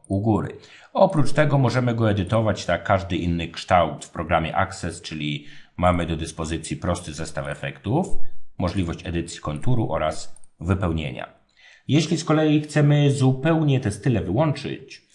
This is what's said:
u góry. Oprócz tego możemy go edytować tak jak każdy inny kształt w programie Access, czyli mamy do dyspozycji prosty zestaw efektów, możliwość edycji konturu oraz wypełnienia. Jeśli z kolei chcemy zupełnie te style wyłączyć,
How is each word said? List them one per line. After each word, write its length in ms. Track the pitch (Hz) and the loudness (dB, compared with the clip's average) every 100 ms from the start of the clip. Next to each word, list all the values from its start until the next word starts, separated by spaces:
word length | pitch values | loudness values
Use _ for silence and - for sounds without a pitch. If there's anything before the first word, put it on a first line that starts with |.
| - | -4
u 120 | 98 | -2
góry. 360 | 110 104 69 - - - - | 2 0 0 -10 -20 -20 -4
Oprócz 400 | 247 190 151 131 | 2 4 6 4
tego 260 | - 147 139 | 4 4 4
możemy 360 | 123 123 123 | 2 2 0
go 160 | 113 113 | 0 0
edytować 540 | 101 92 110 110 95 | 0 0 0 0 -2
tak 140 | - 87 | -2 -2
jak 80 | - | 2
każdy 300 | 98 90 87 | 0 0 -2
inny 320 | 85 85 82 | 0 -2 -4
kształt 560 | - - 92 80 73 | -8 2 2 2 -2
w 60 | - | -12
programie 460 | 90 82 82 80 - | -8 -2 0 0 -2
Access, 460 | 92 - 87 - | -2 -4 -10 -10
czyli 440 | - 78 76 71 - - - - | -10 -8 -6 -6 -10 -20 -14 0
mamy 300 | 90 87 82 | 2 2 0
do 100 | 80 | -4
dyspozycji 600 | 80 - 78 80 - 73 | -6 -8 -6 -6 -6 -6
prosty 360 | 92 87 - | -4 -4 -6
zestaw 360 | 71 80 - 71 | -10 -8 -8 -8
efektów, 580 | 71 71 - 98 143 185 - - - - - | -8 -10 -8 -4 -2 4 6 6 4 -4 -4
możliwość 480 | 90 98 82 76 87 | -2 0 -2 -4 -6
edycji 340 | 85 80 - | -6 -6 -8
konturu 520 | 78 76 - - - | -8 0 2 4 2
oraz 440 | 78 78 - - - - - | 0 -2 -4 -6 -10 -14 -6
wypełnienia. 720 | 82 92 92 80 73 60 50 _ _ _ - - - | -2 0 0 -2 -6 -8 -14 _ _ _ -20 -12 0
Jeśli 300 | 147 - 160 | 0 2 -2
z 60 | |
kolei 360 | - 156 156 151 | 0 2 4 2
chcemy 500 | 147 151 143 147 143 | 0 2 4 4 4
zupełnie 680 | 123 131 131 160 160 147 135 | 4 2 2 2 2 2 2
te 100 | 110 | 0
style 300 | 101 139 113 | -2 -2 -2
wyłączyć, 840 | 85 104 156 139 78 67 - - _ | 0 0 0 -2 -8 -10 -14 -20 _